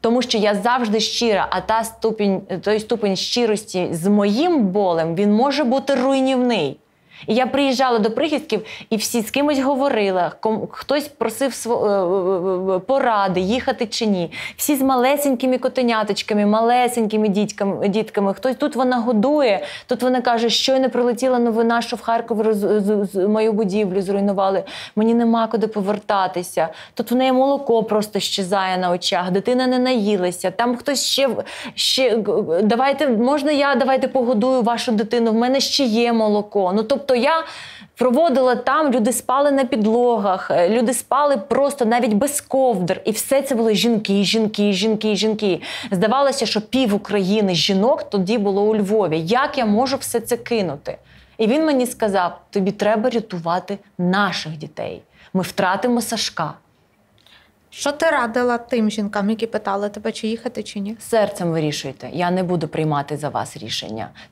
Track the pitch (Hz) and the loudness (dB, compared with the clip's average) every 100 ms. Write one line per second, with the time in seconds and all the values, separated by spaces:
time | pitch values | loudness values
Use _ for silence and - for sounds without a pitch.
0 | 226 247 247 220 208 202 233 247 226 214 | 0 0 0 0 2 2 0 0 0 0
1 | 202 - 233 190 123 185 185 220 214 - | -2 0 0 2 0 -2 0 -2 -2 -4
2 | 226 220 202 190 196 180 202 214 214 226 | -4 0 0 0 -4 -4 -2 -2 -2 -2
3 | 208 180 - 240 226 208 - 185 170 160 | -2 -2 -2 0 0 0 -4 -4 -4 -2
4 | 190 208 202 220 349 311 190 202 190 165 | 2 2 2 2 2 2 2 2 0 0
5 | 165 165 208 214 277 277 247 269 277 262 | 0 0 2 2 2 0 0 0 0 0
6 | 262 269 262 254 247 208 139 - _ _ | 2 2 2 2 0 0 -2 -6 _ _
7 | _ - - 220 254 277 269 247 254 233 | _ -10 -2 0 0 0 2 2 2 2
8 | 220 226 302 285 - 214 - - - 214 | 0 0 -2 -2 -2 -6 -6 -16 -6 -4
9 | - 240 214 269 294 269 262 262 277 220 | -2 -4 -2 0 0 2 0 0 0 0
10 | 196 185 160 - 220 214 - - - 285 | 0 0 -2 -2 -4 -2 -6 -8 -4 -2
11 | 294 - - - 269 - 226 233 208 196 | -4 -6 -6 -2 -4 -4 -4 0 0 2
12 | 175 190 180 185 190 185 190 185 185 277 | 0 0 0 0 0 -2 0 -2 0 0
13 | 254 208 196 180 185 247 269 247 214 - | 2 2 0 0 0 0 -2 -4 -4 -2
14 | 214 185 160 - - - - 269 269 254 | 0 0 -2 -8 -12 -4 -2 2 2 4
15 | 254 285 285 247 262 254 254 254 240 220 | 2 2 0 0 0 0 0 0 0 0
16 | 214 202 - 208 208 220 233 247 240 240 | 0 -2 -2 0 2 2 4 4 2 0
17 | 214 214 214 196 208 - 196 139 202 214 | 0 0 2 2 -2 -2 -4 0 0 0
18 | 220 220 196 190 262 247 294 240 254 240 | -2 0 -2 0 -2 -2 -2 0 0 2
19 | 226 214 262 302 247 185 - - - 240 | 2 2 4 4 4 2 -2 -10 -6 0
20 | 254 254 247 226 233 - - 262 262 247 | 2 2 2 2 2 0 2 2 2 0
21 | 240 214 262 247 240 226 233 233 233 226 | 0 0 0 2 2 2 2 0 -2 -6
22 | - 233 233 220 220 208 196 214 196 208 | -2 -2 0 0 0 2 2 2 2 0
23 | 196 196 202 214 220 214 196 208 196 190 | 0 0 2 2 2 0 0 0 0 0
24 | 190 202 202 196 196 190 185 - - 214 | 0 0 0 2 2 0 -4 -10 -6 0
25 | 226 233 226 226 220 226 220 208 190 208 | 2 4 4 2 0 0 -2 -2 -2 -2
26 | - 202 185 180 175 175 160 - - - | 0 0 0 -2 -4 -2 -2 -4 -10 -8
27 | 233 254 262 254 277 277 277 226 220 214 | -2 2 4 4 2 2 2 2 2 0
28 | 208 196 - - 180 196 185 185 180 180 | -2 -4 -4 -4 -2 -2 0 0 0 -2
29 | - 180 185 190 233 247 254 254 254 254 | -2 -2 0 0 0 0 2 2 2 2
30 | 202 202 180 180 185 185 240 247 294 269 | 2 0 0 -2 -4 -2 -2 -2 -4 -2
31 | - - 269 202 - - 254 - - 247 | -2 0 0 -2 -8 -12 -12 -4 -2 0
32 | 254 226 202 175 190 196 208 233 269 277 | 2 2 0 -2 0 2 2 2 0 0
33 | 285 214 247 294 277 285 285 254 262 262 | 0 2 2 0 0 2 2 2 2 0
34 | 254 262 233 214 254 262 226 226 254 214 | 0 0 0 2 2 2 2 0 0 0
35 | 214 240 226 220 247 269 262 - 254 220 | 0 2 2 2 2 0 0 0 2 2
36 | 240 226 214 208 208 202 185 208 220 277 | 2 2 2 0 0 0 2 0 0 0
37 | 277 247 269 320 - - - - - - | 2 2 2 0 -2 -12 -18 -20 -14 -2
38 | 247 254 339 254 254 247 262 294 294 240 | 2 4 4 4 2 2 0 2 2 2
39 | 226 - - 269 294 269 254 247 214 233 | 2 0 0 2 2 2 0 0 2 4
40 | 247 226 202 185 - 165 175 233 240 247 | 2 2 0 -2 0 2 4 4 0 -2
41 | - 254 294 247 - 254 277 277 220 240 | 0 2 2 0 0 0 0 0 2 2
42 | 233 202 285 - - 269 254 190 175 185 | 2 2 0 -2 -2 0 2 2 0 -2
43 | - 214 - 277 277 226 226 196 233 214 | -2 -4 0 0 2 0 2 2 2 2
44 | 208 196 190 220 214 208 208 185 220 214 | 2 0 2 0 0 0 0 2 0 0
45 | 214 190 220 214 208 160 - - 247 180 | 0 0 -2 0 -2 -2 -6 -12 -6 -2
46 | 214 262 277 269 214 208 208 262 233 202 | 2 2 2 0 -2 -2 -2 0 2 0
47 | 208 202 185 214 196 165 - 190 233 311 | 0 0 2 2 2 2 2 2 2 0
48 | - 202 180 226 202 196 214 220 196 220 | -2 -2 0 0 0 2 2 2 2 2
49 | 175 160 165 254 294 277 220 208 262 269 | 2 0 0 0 0 0 0 2 0 -2
50 | - 233 220 233 - 233 175 143 - - | -4 -6 -4 -6 -2 -2 -2 -6 -10 -14
51 | _ - - - 220 294 311 269 247 - | _ -20 -12 -2 0 2 2 2 0 -2
52 | 214 190 175 - _ 196 190 202 208 220 | 0 0 0 -4 _ -2 -2 0 0 2
53 | 247 226 220 175 165 175 175 202 _ - | 0 -2 -4 -6 -4 -4 -4 -10 _ -4
54 | 180 196 196 - 156 160 151 - - - | 0 2 0 -2 -8 -10 -12 -10 -10 -12
55 | - _ - 185 175 - 185 196 247 240 | -18 _ -6 -4 -4 -2 -2 0 0 -2
56 | 226 214 - - 151 - _ _ _ _ | -2 -6 -6 -6 -6 -8 _ _ _ _
57 | _ _ _ - _ _ _ - 294 294 | _ _ _ -20 _ _ _ -6 -4 0
58 | 330 285 233 247 247 240 240 240 214 214 | 2 2 0 0 0 -2 -2 0 0 -2
59 | 202 208 202 220 226 214 202 196 208 208 | -4 -2 -2 -2 -4 -4 -4 -4 -4 -6
60 | 220 214 220 226 240 220 208 202 202 226 | -8 -6 -6 -6 -6 -10 -10 -10 -10 -10
61 | - 226 202 - 170 160 151 147 139 131 | -2 0 0 -2 -2 0 -2 -4 -8 -12
62 | 127 165 175 185 175 180 160 - 156 143 | -8 -4 0 0 0 -2 -2 -2 -2 -2
63 | 143 147 143 113 131 - 110 - - 110 | -4 -6 -4 -6 -6 -10 -10 -10 -8 -10
64 | 85 - - | -12 -16 -20